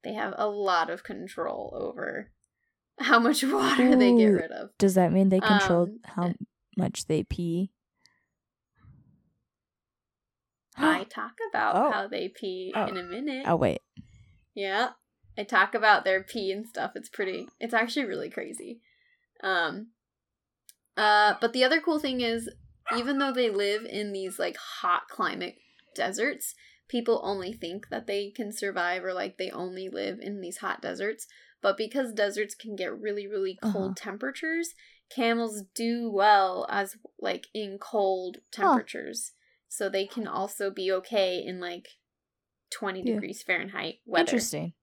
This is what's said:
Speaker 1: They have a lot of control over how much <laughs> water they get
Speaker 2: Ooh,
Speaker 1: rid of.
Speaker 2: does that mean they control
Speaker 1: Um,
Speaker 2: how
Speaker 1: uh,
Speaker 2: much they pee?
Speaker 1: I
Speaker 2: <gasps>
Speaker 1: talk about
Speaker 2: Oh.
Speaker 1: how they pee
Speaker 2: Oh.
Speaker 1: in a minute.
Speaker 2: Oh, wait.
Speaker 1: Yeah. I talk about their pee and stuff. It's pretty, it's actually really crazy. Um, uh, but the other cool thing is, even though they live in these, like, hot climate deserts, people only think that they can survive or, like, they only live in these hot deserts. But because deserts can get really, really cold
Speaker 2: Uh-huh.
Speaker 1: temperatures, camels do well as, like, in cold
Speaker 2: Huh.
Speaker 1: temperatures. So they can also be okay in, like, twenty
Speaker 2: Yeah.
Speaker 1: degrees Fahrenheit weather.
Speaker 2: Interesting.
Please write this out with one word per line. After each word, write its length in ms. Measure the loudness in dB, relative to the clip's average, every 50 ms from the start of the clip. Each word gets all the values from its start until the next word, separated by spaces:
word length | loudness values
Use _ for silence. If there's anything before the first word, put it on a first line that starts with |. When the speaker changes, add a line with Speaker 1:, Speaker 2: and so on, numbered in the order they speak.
Speaker 1:
They 120 | -10 -8 -6
have 200 | -4 -4 -6 -2
a 100 | -2 -2 -2
lot 420 | 0 0 0 2 2 2 2 0
of 120 | -4 -10 -10
control 680 | -12 -12 -12 -12 -12 -8 -6 -4 -4 -4 -6 -8 -8 -6
over 580 | -6 -6 -6 -6 -6 -6 -6 -6 -8 -10 -12 _ _ _ _ _ _ _ _ _ _ _ _ _ -6
how 180 | 2 6 6 6
much 240 | 6 4 2 2 0
<laughs> 0 |
water 500 | 0 0 0 2 2 4 4 6 8 8
they 160 | 8 8 8 8
get 120 | 8 8 8
Speaker 2:
Ooh, 60 | 6
Speaker 1:
rid 140 | 4 2 -2
of. 180 | -8 -10 -12 -12 _ _
Speaker 2:
does 160 | 4 6 6
that 180 | 6 4 6
mean 160 | 6 6 6 6
they 120 | 6 4
control 420 | 6 6 6 6 6 6 4 4 4
Speaker 1:
Um, 160 | 2 -2 -12 _
Speaker 2:
how 180 | -10 -4 -2 -2 -2
Speaker 1:
uh, 40 | -2 -6 -12 _ _ _ _ _ _
Speaker 2:
much 300 | -2 0 0 -2 -6 -2
they 160 | 0 0 0
pee? 480 | 0 _ -4 -4 -2 0 0 0 0 -2 _ _ _ _ _ _ _ _ _ _ _ _ _ _ _ _ _ _ _ _ _ _ _ -20 -20 -20 _ _ _ _ _ _ _ _ _ _ _ _ _ _ _ _ _ _ _ _ _ _ _ _ _ _ _ _ _ _ _ _ _ _ _
Speaker 1:
I 280 | 2 4 4 4 2 0
Speaker 2:
<gasps> 60 | -6
Speaker 1:
talk 220 | -8 -10 -10 -10 -8 -10 -10 -4
about 260 | -2 0 2 2 4
Speaker 2:
Oh. 140 | 4 4 4
Speaker 1:
how 160 | 2 0 -2 -4
they 200 | -4 -6 -6 -6
pee 440 | -8 -8 -8 -8 -6 -6 -8 -6 -2
Speaker 2:
Oh. 120 | -2 -2
Speaker 1:
in 100 | -2 -4
a 60 | -6
minute. 420 | -8 -8 -8 -6 -6 -6 -6 -4 0
Speaker 2:
Oh, 100 | 0 0
wait. 240 | 2 2 0 0 -2 _ _ _ -20 -20 -20 -20 -20 -20 _ _ _ _ _ _
Speaker 1:
Yeah. 360 | -8 -6 -2 0 0 0 0 -4 _ _ _ _ _ _ _ -10
I 80 | -10 -6
talk 300 | 2 4 4 4 4 2
about 280 | 4 6 6 6 6 6
their 180 | 2 2 2 0
pee 260 | -4 -6 -4 -4 -4
and 160 | -4 -4 -8
stuff. 260 | -10 -6 -6 -6 -6 -6
It's 120 | -10 -14 -14
pretty, 400 | -6 -6 -4 -4 -4 -6 -10 -12 _ _
it's 140 | -8 0 0
actually 320 | 0 0 0 -2 -2 -2
really 220 | -2 -4 -6 -6 -8
crazy. 500 | -8 -10 -10 -10 -10 -12 -12 -14 -16 -18 _ _ _ _ _ _ _ _ _ _ _ _
Um, 520 | -4 -2 0 0 0 -2 -4 -6 -12 -14 _ _ _ _ _ _ _ _ _ _ _ _ _ _ _ -20 -20 _ _ _ _
uh, 380 | 2 4 6 6 6 6 6 4 2
but 120 | 0 0
the 100 | 2 4
other 180 | 4 4 4 2
cool 200 | 2 0 0 0
thing 200 | 0 -2 -2 0
is, 280 | 0 0 -2 -2 -4 -8 -14 -16 -20 -20 _ _ _ -4 -2
even 220 | -2 0 0 0 0
though 140 | 0 0
they 160 | 2 2 0 2
live 340 | 2 2 0 0 0 -2 -4
in 280 | -6 -6 -6 -6 -4
these, 280 | -6 -6 -6 -8 -4 -4
like, 160 | -4 -4 -4
hot 460 | -8 -14 -12 -10 -4 0 2 0 0 0 -6
climate 460 | -6 -4 -2 -2 -2 -4 -8 -10 -10 _ _ _ _ _ _ _ _
deserts, 640 | -2 -2 -2 0 0 -2 -2 -2 -4 -8 -10 -10 _ -20 -20 _ _ _ _
people 320 | -4 -2 2 2 0 2
only 300 | 0 -4 -4 -4 -6 -8
think 360 | -8 -8 -10 -10 -10 -10 -10 _
that 180 | -10 -8 -6 -4
they 220 | -4 -4 -4 -6
can 200 | -8 -8 -8 -8
survive 540 | -6 -6 -6 -4 -2 -2 -2 -2 -2 -2 -4
or, 80 | -4
like, 260 | -4 -4 -6 -6 -6 -6
they 120 | -8 -6
only 360 | -6 -8 -8 -8 -8 -10 -10 -8
live 300 | -6 -6 -6 -6 -6 -8
in 200 | -8 -10 -8 -8
these 160 | -8 -10 -10
hot 260 | -8 -6 -6 -6 -4
deserts. 460 | -6 -8 -6 -4 -4 -6 -6 -6 -12 -18 -18 -20 -20 _ _ _
But 140 | 0 0 0
because 360 | 0 -4 -4 -2 -2 -2 -2
deserts 440 | 0 0 0 0 0 -4 -6 -6 -6
can 180 | _ -12 -12 -8
get 240 | -6 -6 -6 -6 -6
really, 300 | -6 -4 -4 -4 -6 -6
really 300 | -4 -4 -4 -4 -6 -4
cold 300 | -4 -2 -2 0 -2 -4
Speaker 2:
Uh-huh. 20 | -4 -6 -8 -10
Speaker 1:
temperatures, 640 | -10 -6 -6 -8 -6 -6 -6 -4 -4 -4 -4 -6 -10 _ -20 _ _ _ _ _
camels 540 | -4 0 2 2 2 2 0 -2 -4 -8 -12 _ _
do 360 | -4 -2 -2 -2 -2 -2 -2
well 560 | 2 6 8 8 8 8 8 4 0 -2 -4 -2
as, 280 | -2 -2 -2 -4 -8 -18 _ -20 _ -6
like, 260 | -4 -2 -2 -4 -6 -10 _
in 240 | -8 -8 -8 -10 -12
cold 600 | -12 -2 0 2 2 2 2 0 -2 -8 -10 -12 _ _ -6
Speaker 2:
Huh. 60 | 0
Speaker 1:
temperatures. 680 | 4 4 4 4 2 -2 -10 -10 -10 -10 -10 -10 -10 -12 _ _ _ _ _ _ _ _
So 200 | -8 -4 -4 -2
they 180 | 0 -2 -2
can 200 | -2 -6 -8 -8
also 420 | -4 -4 -4 -4 -4 -4 -4 -4 -4
be 200 | -4 -2 -2 0
okay 480 | 0 -2 -2 -2 0 2 2 2 0 -4 -6
in, 160 | -6 -8 -8
like, 300 | -8 -10 -10 -12 -14 -20 -20 _ _ _ _ _ _ _ _ _ _ _ _ _ _ _
twenty 320 | -10 -6 -6 -4 -4 -2 -2
Speaker 2:
Yeah. 100 | -2 -2
Speaker 1:
degrees 280 | -2 -4 -6 -10 -12 -4
Fahrenheit 560 | -4 -2 -2 -2 -6 -8 -8 -8 -8 -8 _ _
weather. 180 | 0 2 4
Speaker 2:
Interesting. 520 | 4 4 2 0 0 -2 -4 -4 -6 -8 -10 _